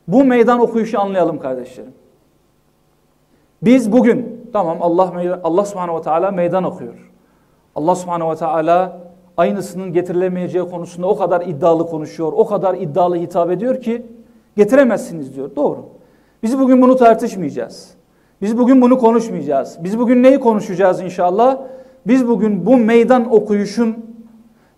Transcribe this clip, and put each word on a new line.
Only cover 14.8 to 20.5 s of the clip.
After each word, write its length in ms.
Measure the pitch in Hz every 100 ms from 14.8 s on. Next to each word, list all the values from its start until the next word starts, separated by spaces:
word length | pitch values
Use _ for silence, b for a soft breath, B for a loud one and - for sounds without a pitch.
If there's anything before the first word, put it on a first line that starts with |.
| 262 196 - 165 131 131
diyor. 200 | 139 -
Doğru. 300 | 262 131 123 - b b b b
Biz 160 | 220 269
bugün 220 | 262 262
bunu 140 | 254 262
tartışmayacağız. 920 | 233 220 233 190 151 127 113 - - _ _ _ _ _
Biz 160 | 202 233
bugün 240 | 240 269
bunu 180 | 247 254
konuşmayacağız. 800 | 226 233 233 180 143 139 - -
Biz 160 | 170 220
bugün 240 | 240 247
neyi 160 | 262 277
konuşacağız 640 | 240